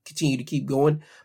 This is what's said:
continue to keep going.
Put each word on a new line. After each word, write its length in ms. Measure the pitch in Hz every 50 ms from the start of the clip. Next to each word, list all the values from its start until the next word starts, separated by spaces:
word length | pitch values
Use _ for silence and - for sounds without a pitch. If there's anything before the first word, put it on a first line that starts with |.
| _
continue 320 | - 151 - 160 147 151 -
to 60 | 127
keep 200 | - 156 139 -
going. 380 | - 135 135 143 151 156 151 - - - - -